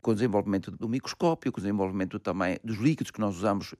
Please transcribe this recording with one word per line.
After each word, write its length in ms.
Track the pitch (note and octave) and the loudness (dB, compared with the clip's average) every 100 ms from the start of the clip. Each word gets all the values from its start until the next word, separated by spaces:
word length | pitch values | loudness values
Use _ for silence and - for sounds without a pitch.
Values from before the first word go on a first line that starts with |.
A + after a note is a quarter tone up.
com 80 | A#2+ | 0
o 40 | |
desenvolvimento 560 | G#2+ B2 G2+ G#2 G2 F#2+ | 2 4 2 2 0 -2
do 160 | - A2 | -6 -4
microscópio, 640 | C3 - - E3+ E3 C3 | -4 -6 0 2 2 0
com 100 | G#2+ | -2
o 20 | |
desenvolvimento 560 | G2 G2+ F#2+ F#2+ F#2 G#2+ | -2 0 0 0 -2 -4
também 400 | - F2+ F#2 - | -4 -2 0 -2
dos 140 | A2+ G#2 | -4 0
líquidos 340 | C3+ D#3 - | 2 2 -2
que 100 | - | -2
nós 180 | G#2 F2 | -2 0
usamos 360 | G#2 G2+ F2 | 2 2 -2